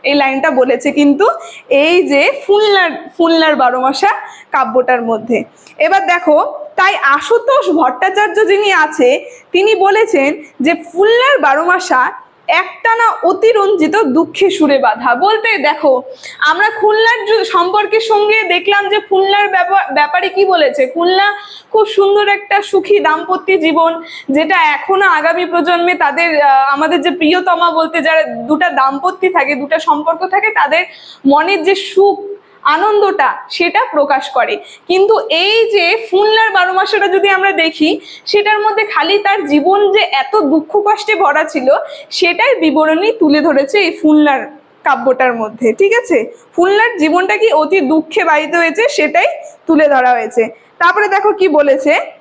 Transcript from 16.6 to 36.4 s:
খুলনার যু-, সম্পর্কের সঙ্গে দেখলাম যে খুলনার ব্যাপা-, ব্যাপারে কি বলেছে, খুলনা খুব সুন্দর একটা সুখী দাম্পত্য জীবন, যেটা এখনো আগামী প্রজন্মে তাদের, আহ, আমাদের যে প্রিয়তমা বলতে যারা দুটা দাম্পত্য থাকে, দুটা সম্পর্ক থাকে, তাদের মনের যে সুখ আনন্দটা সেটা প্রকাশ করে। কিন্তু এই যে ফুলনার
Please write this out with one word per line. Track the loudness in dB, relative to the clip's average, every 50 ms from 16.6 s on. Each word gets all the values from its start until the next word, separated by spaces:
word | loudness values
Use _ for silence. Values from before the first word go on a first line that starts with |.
| 0 -2
খুলনার | 0 0 0 0 2 2 2 2 0 0 0
যু-, | 0 0 0 0
সম্পর্কের | 0 0 0 0 0 0 -2 -2 0 -2 -2
সঙ্গে | 0 0 0 2 2 2 2 0 0
দেখলাম | 0 -2 -2 0 0 0 0 0 0
যে | -2 -2 -2 0
খুলনার | 0 0 2 2 2 0 0
ব্যাপা-, | 0 0 -2 0 2 0 0 0 0 0
ব্যাপারে | 0 0 0 0 -2 -2 -4
কি | -4 -2 0
বলেছে, | 0 2 2 2 0 2 -2 -4
খুলনা | -2 -2 -2 0 2 2 2 0 0 -2 -4 -14 -20 -20 -20 -12 _
খুব | 0 0 0
সুন্দর | 2 2 2 2 4 2 2 2
একটা | 0 -2 -2 -2 -2 -2 -2
সুখী | -2 -2 -2 -2 0 2 0 2
দাম্পত্য | 2 0 -2 -2 -2 -4 -4 -4 0 -2 -2 0
জীবন, | 0 0 2 2 0 0 -2 -4 -12 -14 -18 -14 -6 -2
যেটা | -2 -2 0 0 0 0 2
এখনো | 0 -2 -4 -2 -2 0 2 2
আগামী | 2 2 2 0 0 -2 -2 -4
প্রজন্মে | -2 -2 -2 0 0 0 0 0 -2 0
তাদের, | 0 -2 -2 0 0 -2 0 0 2
আহ, | 2 4 4 2 2 0 0
আমাদের | 0 0 0 0 0
যে | 0 -2
প্রিয়তমা | -2 0 0 0 0 0 0 0 0 0 0 0
বলতে | 0 0 -2 -2 -4 -2
যারা | -2 0 0 0 0
দুটা | -2 -6 -10 -4 -2 -2 0 0 -2
দাম্পত্য | 0 0 -2 -2 -2 -2 -4 -4 -4 -2 -4 -2 0
থাকে, | 0 -2 -2 -4
দুটা | -6 -4 -4 -4 -2
সম্পর্ক | 0 -2 -2 0 -2 -4 -4 -4 -4
থাকে, | -2 -2 -2 -2 -2
তাদের | -2 -2 -2 0 0 -2 -2 -4 -12 -20 -20 -20 -20 -4 0
মনের | 2 2 2 2 0 -2 0 0
যে | 0 0
সুখ | 0 -4 -2 0 2 2 2 2 -2 -8 -14 -14 -16 _ _ _ _ -2
আনন্দটা | -2 0 2 0 0 2 2 2 0 0 0 -2 -2 -2 -6 -12 -14
সেটা | -6 -4 -4 0 0 -2 -2 0
প্রকাশ | 0 -2 0 0 0 -2 -2 -4
করে। | -2 -2 -2 -2 -4 -8 -8 -16 -20 -20 _
কিন্তু | -2 2 2 4 4 2 0 0 -2
এই | -2 0 0 2 2 2 0 2
যে | 0 0 2 0 0 -2 -4 -2
ফুলনার | 0 2 2 2 2 2